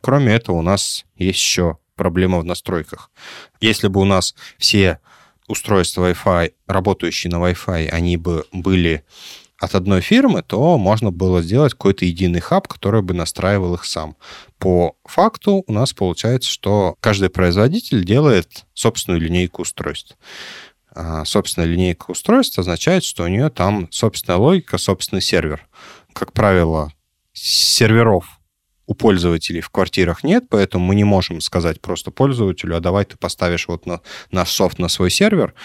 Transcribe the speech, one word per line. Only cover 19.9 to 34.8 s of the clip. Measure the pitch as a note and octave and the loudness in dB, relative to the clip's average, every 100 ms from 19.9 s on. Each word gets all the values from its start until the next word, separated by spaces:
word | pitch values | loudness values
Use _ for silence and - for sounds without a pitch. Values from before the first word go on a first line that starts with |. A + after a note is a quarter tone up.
| - - _ - - - - - _ _ | -8 -14 _ -20 -20 -18 -20 -20 _ _
А, | - E2 D#2+ | -12 -8 -8
собственная | D2+ G#2 F#2+ - E2 | -2 -2 -2 -2 0
линейка | E2+ F2+ F2 - | 2 0 -2 -8
устройств | F#2 - A#3+ B3+ - | -8 2 2 2 -4
означает, | F2+ E2+ - F#3 | -4 -2 0 0
что | - - | -2 -6
у | F2 | -2
нее | F#2+ D3+ | 0 -2
там | - F2+ G#2 F2 | 0 0 0 -4
собственная | - A2+ - - F2+ | -2 -2 -2 -2 2
логика, | B2+ F#3 - - | 4 2 0 -6
собственный | - F#2+ - G2 | -2 -4 -2 -4
сервер. | - A2 D#2+ D2+ _ _ - - _ | 0 0 -2 -6 _ _ -20 -20 _
Как | - - | -12 -6
правило, | - G#2+ F#2 E2 D#2+ D2+ - _ _ _ | 2 4 4 2 0 -4 -10 _ _ _
серверов | - - - - - A2+ A2+ A2+ F#2+ - _ _ _ _ _ - | -12 -4 0 0 2 4 4 4 2 -2 _ _ _ _ _ -10
у | |
пользователей | G#2 A2+ F#2+ F2 E2 - E2+ | 0 2 4 2 0 -4 -8
в | - | -6
квартирах | - F2+ - F2 E2 | -2 -2 0 0 0
нет, | C3+ A3+ B3 | 0 0 0
поэтому | G#2+ F#2+ F#2 | 0 0 0
мы | F2+ G2+ | 0 2
не | |
можем | G#2 F#2+ F2+ E2+ | 4 2 0 -6
сказать | - F2+ E2+ D#2 | -4 -2 -2 -4
просто | - F2+ - | -8 -8 -10
пользователю: | - C#3 B2+ G2+ F2+ F2 E2+ | -2 0 0 -2 -2 -6 -4
"А | |
давай | F2 G2 | -2 -2
ты | G2+ - | -2 -6
поставишь | F2 - F2+ E2+ - | -10 -4 -2 -2 -4
вот | E2+ - | -8 -8
на, | E2+ - - - | -12 -12 -20 -8
наш | F#2+ F2 | -4 -4
софт | - F#2 - | 0 -2 0